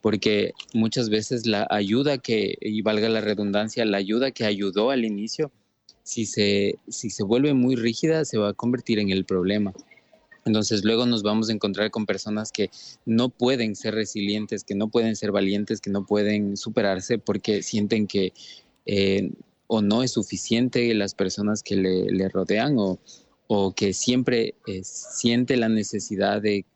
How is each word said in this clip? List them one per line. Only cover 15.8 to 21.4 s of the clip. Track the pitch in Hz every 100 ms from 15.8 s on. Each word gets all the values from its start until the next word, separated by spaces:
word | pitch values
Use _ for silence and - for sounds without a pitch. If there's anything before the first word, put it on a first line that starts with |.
que | -
no | 101
pueden | 95 104 104 107 101 101
superarse | - 110 101 92 - 113
porque | - 101 - 104
sienten | - 110 104 113 104
que, | 101 92 - - - _ _
eh, | - 101 98 98 98 - - _ _
o | 110
no | 101 110
es | 127
suficiente | - 104 95 - 113 127 123 120
las | 110 101
personas | - 95 98